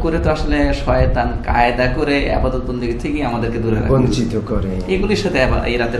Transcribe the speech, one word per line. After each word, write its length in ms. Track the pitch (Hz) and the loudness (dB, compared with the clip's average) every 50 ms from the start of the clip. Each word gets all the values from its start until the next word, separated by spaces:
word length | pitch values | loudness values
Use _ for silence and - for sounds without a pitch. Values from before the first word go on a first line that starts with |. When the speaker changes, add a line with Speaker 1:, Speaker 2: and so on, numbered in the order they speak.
Speaker 1:
করে 180 | - 165 160 170 | 0 0 0 0
তো 100 | 170 160 | 0 0
আসলে 440 | 156 151 - 147 147 147 143 143 139 | 0 0 0 0 2 2 2 2 2
শয়তান 540 | 139 - 127 127 131 123 123 - 127 117 120 120 - - | 0 0 0 2 2 2 2 2 2 0 0 -2 -2 -4
কায়দা 440 | - 127 120 120 123 123 123 127 127 | -2 2 2 2 2 2 2 0 0
করে 300 | 127 156 151 143 143 143 | 0 0 0 0 0 0
ইবাদত 440 | 139 139 131 127 131 131 127 127 120 123 | 0 0 0 0 0 0 -2 -2 -4 -4
বন্দেগী 260 | 123 123 120 117 113 | -4 -4 -4 -4 -4
থেকে 300 | 120 - 156 147 151 143 | -4 -4 -4 -2 -2 -2
আমাদেরকে 360 | 123 117 117 117 113 113 117 | -2 -2 -2 -2 -2 -2 -2
দূরে 160 | 110 113 110 | 0 0 0
রাখে, 140 | 107 - - | 0 2 2
Speaker 2:
বঞ্চিত 500 | 135 131 127 120 117 127 117 - 113 107 101 - | 4 4 4 2 2 0 0 0 -2 -4 -4 -2
করে। 460 | 113 98 95 95 92 92 - - 190 | -2 -2 -2 -2 -2 -4 -2 -2 0
Speaker 1:
এগুলির 240 | 185 - 202 208 - | 0 0 0 0 0
সাথে 260 | - - - 135 131 | 0 0 0 2 2
আবার 240 | 120 120 - - 123 | 2 2 0 0 0
এই 100 | 120 120 | 0 0
রাতের 220 | 117 113 113 120 | -2 -2 -2 -4